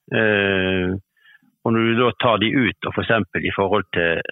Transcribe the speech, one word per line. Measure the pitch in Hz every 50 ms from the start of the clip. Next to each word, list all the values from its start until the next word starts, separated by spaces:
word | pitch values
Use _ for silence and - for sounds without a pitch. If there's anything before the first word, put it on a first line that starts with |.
| _ -
Eh, | - 113 110 107 104 101 101 98 98 95 92 92 95 92 90 90 95 98 - _ _ _ _ - - _ _ _ _ _ -
og | 123 113
når | 113 113
du | 113 117 117
da | 123 120 -
tar | - - 123 110 98 104
de | 113
ut, | 120 139 120 92 87 -
og | - 90 -
for | - 95
eksempel | - 117 110 98 - - 85 -
i | 87 -
forhold | - 98 92 101 104 92 -
til | - 90 85 85 82 - - -